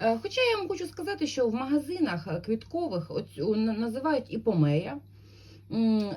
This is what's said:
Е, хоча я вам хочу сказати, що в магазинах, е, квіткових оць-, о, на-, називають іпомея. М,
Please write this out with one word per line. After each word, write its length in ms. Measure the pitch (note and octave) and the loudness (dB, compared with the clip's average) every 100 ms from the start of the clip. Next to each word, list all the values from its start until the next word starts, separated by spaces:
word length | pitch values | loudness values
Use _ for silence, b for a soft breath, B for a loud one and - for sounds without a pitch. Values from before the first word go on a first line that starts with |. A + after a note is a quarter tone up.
Е, 180 | A3+ A3+ | 0 0
хоча 180 | G4+ B4+ | -2 0
я 160 | B4 G#4+ | 2 2
вам 120 | F4 | 0
хочу 180 | F#4 F4 | -4 -6
сказати, 400 | - D#4 - D4 | -8 -6 -4 -2
що 220 | - A#3 | 0 0
в 60 | |
магазинах, 720 | A3+ C4 D4 C4+ F4+ C#4+ E3+ D#3 | 0 0 0 0 -2 0 -2 -4
е, 140 | E3 | -4
квіткових 680 | G3+ A3+ - E4 E4 F3+ D#3+ | -2 -4 -2 -4 -2 -4 -4
оць-, 320 | - A3+ - | -6 -6 -2
о, 140 | F3+ G#3+ | 0 2
на-, 160 | A3+ | 2
називають 600 | G#3+ A#3 A#3+ D4+ C#4 - | 0 -2 -2 0 0 0
іпомея. 640 | A#3 A3+ F3+ D3 D3 G#3 C#4+ - B B B B B B | -4 2 4 4 4 0 -8 -14 B B B B B B
М, 380 | A3 A3+ G#3+ G3+ | 0 2 2 0